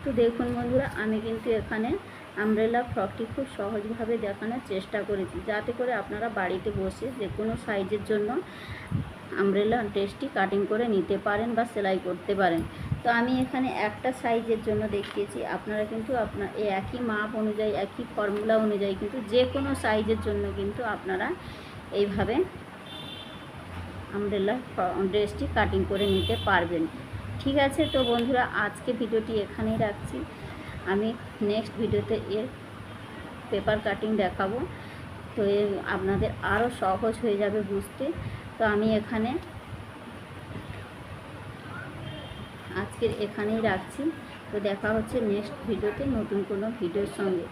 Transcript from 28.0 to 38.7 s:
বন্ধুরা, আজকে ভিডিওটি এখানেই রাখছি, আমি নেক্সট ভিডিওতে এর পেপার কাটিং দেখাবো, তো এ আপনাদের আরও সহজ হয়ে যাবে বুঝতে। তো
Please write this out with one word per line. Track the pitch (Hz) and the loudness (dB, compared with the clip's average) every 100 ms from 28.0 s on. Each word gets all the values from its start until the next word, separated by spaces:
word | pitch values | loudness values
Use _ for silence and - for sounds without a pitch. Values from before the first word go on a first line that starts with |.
| 247 | 4
বন্ধুরা, | 240 240 254 247 208 208 | 4 4 4 2 2 0
আজকে | 208 - 226 | -2 -2 0
ভিডিওটি | 226 220 220 220 202 | 2 2 2 0 -2
এখানেই | - 220 220 220 | -2 0 2 2
রাখছি, | 202 - - 165 - - - - - 180 | 0 -6 -6 -6 -8 -12 -10 -10 -8 0
আমি | 190 220 233 - - 208 | 2 2 -2 -8 -2 2
নেক্সট | 214 226 - | 2 0 -2
ভিডিওতে | 214 208 202 220 - 202 | 2 2 2 -2 0 -2
এর | 247 - - - - - - - - - - | -2 -6 -14 -14 -12 -12 -12 -12 -12 -12 -4
পেপার | 202 196 214 208 | 0 2 2 2
কাটিং | 196 214 214 | 0 2 4
দেখাবো, | 185 - 196 233 359 - - - - - - | 2 2 0 0 -2 -6 -12 -12 -12 -12 -10
তো | - 202 202 | 0 4 4
এ | 208 196 - 190 | 4 2 -2 0
আপনাদের | 190 196 214 - 180 | 2 2 2 0 2
আরও | 202 240 254 | 4 2 2
সহজ | 190 190 226 220 | 2 4 2 2
হয়ে | 233 202 | 2 4
যাবে | 208 214 196 | 2 2 0
বুঝতে। | 196 196 - 269 339 - - - - | -2 -4 -4 -4 -2 -6 -8 -12 0
তো | 226 | 2